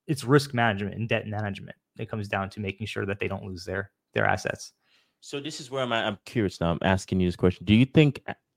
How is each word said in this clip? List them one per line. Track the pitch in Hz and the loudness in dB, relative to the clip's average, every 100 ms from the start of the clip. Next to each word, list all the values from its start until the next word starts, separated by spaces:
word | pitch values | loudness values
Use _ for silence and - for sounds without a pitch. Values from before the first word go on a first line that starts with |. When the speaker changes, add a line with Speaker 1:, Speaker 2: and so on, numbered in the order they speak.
| - | -6
Speaker 1:
it's | 139 | -4
risk | 117 143 139 120 | 4 4 4 2
management | 117 98 101 98 | 2 0 -4 -4
and | 113 | -2
debt | 110 107 | -2 -2
management. | 104 104 98 - - _ - | -4 -4 -6 -12 -20 _ -12
It | 110 | -8
comes | 110 101 | -8 -4
down | 101 95 | -4 -4
to | 110 | -6
making | 98 95 107 | -6 -6 -6
sure | 110 98 | -4 -4
that | 98 | -4
they | 98 | -4
don't | 98 101 | -6 -8
lose | 90 87 | -10 -6
their, | 95 101 _ _ | -6 -8 _ _
their | 110 101 | 0 2
assets. | 98 - - - _ _ _ _ _ | 2 -2 -8 -12 _ _ _ _ _
Speaker 2:
So | - 143 | -12 -10
this | 151 151 | -8 -10
is | 127 | -8
where | 135 | -4
I'm, | 123 | 0
I'm | 113 107 101 - | 0 0 -4 -4
curious | 120 95 - | 0 0 0
now. | 85 | 0
I'm | 85 | 2
asking | 92 92 - 95 | 2 2 0 0
you | 90 | 0
this | - | 2
question. | 92 - 90 | 2 2 4
Do | 107 | 6
you | 131 | 6
think | 160 147 - - - _ | 6 6 4 -8 -14 _